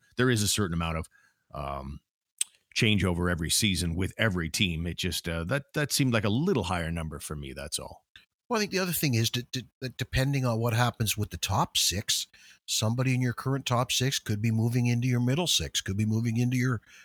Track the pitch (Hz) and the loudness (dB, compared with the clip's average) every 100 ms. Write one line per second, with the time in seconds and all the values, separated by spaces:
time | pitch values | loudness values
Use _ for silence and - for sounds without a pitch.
0 | _ - 127 113 101 - 92 85 82 82 | _ 0 2 4 2 2 0 0 -2 -4
1 | 85 _ _ _ _ 71 69 69 67 73 | -6 _ _ _ _ -10 -6 -6 -8 -12
2 | _ _ _ - - _ _ - 110 101 | _ _ _ -8 -8 _ _ 0 4 4
3 | 92 85 90 82 80 - 107 85 87 85 | 2 2 0 0 0 0 2 0 -2 -2
4 | 92 - 110 90 82 - 95 80 85 82 | -4 0 0 0 -2 -2 -2 -2 -4 -4
5 | 90 82 85 82 82 139 - 151 143 - | -4 -4 -4 -4 -2 -4 -4 -4 -2 0
6 | 131 113 104 117 180 147 90 87 82 85 | 2 2 2 0 2 0 0 -2 -2 -4
7 | 78 73 - 76 69 67 73 - - - | -6 -8 -8 -10 -10 -10 -8 -8 -10 -16
8 | _ - _ _ - 220 208 185 185 156 | _ -20 _ _ -4 -2 0 -2 -2 0
9 | 151 117 113 123 127 131 - - 127 - | 2 2 2 -2 -6 -10 -10 -12 -10 -8
10 | 127 131 135 139 127 113 117 113 120 - | -2 0 2 2 2 2 2 2 2 0
11 | 107 107 104 92 - 110 175 - - 101 | -2 -2 -4 -4 -2 0 0 0 0 0
12 | - - - - - - - - 110 123 | -2 -2 -4 -14 -20 -18 -6 -2 0 2
13 | 127 127 123 - 131 135 - 120 127 - | 2 2 0 -2 -2 -2 0 0 0 0
14 | 131 - - 104 113 110 117 123 120 120 | 0 -2 -2 0 2 2 2 2 2 2
15 | 127 120 123 143 165 - 78 - - 98 | 2 2 2 2 2 0 0 -4 -2 0
16 | 107 110 117 117 123 127 127 120 - - | 2 2 2 2 2 2 0 -2 -6 -20